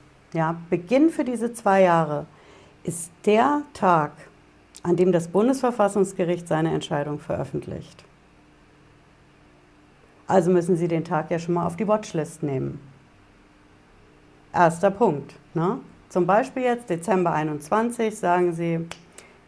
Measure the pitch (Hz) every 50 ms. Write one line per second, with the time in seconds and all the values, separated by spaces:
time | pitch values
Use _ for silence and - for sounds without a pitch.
0 | - _ _ _ _ _ - 165 160 160 170 170 170 - 185 170 175 - 233 269
1 | 311 330 330 - 277 247 247 220 220 240 240 - - 208 190 196 190 180 170 165
2 | 160 147 147 147 156 - - - - - - - - - - - - 175 170 -
3 | - - - _ - 208 208 220 247 285 294 294 285 - - - - 185 175 160
4 | 147 147 - - - - - - _ _ _ _ _ _ - - - 175 170 160
5 | 185 185 180 170 170 170 - 190 220 254 269 262 - 247 240 240 208 196 196 214
6 | 190 190 - - 180 165 175 170 170 - 165 156 160 165 160 151 151 - 165 147
7 | 147 147 147 151 - - 160 - 139 135 - 151 - - - 165 170 - - -
8 | - - _ _ _ _ _ _ _ _ _ _ _ _ _ _ _ _ _ _
9 | _ _ _ _ _ _ _ _ _ - _ _ _ _ _ _ _ _ _ _
10 | _ _ _ _ _ - - 190 165 175 185 175 170 175 185 160 175 170 170 165
11 | 160 - 170 156 160 - 175 165 170 170 170 170 170 170 170 - 220 190 214 214
12 | 214 - - 165 151 139 - - - 139 139 131 139 139 135 - - - - -
13 | _ _ _ _ _ _ _ _ _ _ _ _ _ _ _ _ _ _ _ _
14 | _ _ _ _ _ _ - - - _ - 165 175 160 165 - - 196 196 -
15 | 240 202 151 139 139 - - - - _ - 165 165 185 233 269 - - - -
16 | - _ - 185 175 170 190 220 262 262 - 262 254 247 240 240 240 - 175 165
17 | 170 220 202 190 180 170 156 156 156 156 151 143 - - 202 214 226 240 233 -
18 | 226 220 214 - - 175 175 180 180 175 170 165 170 170 165 165 165 165 - -
19 | - - - - - - - _ _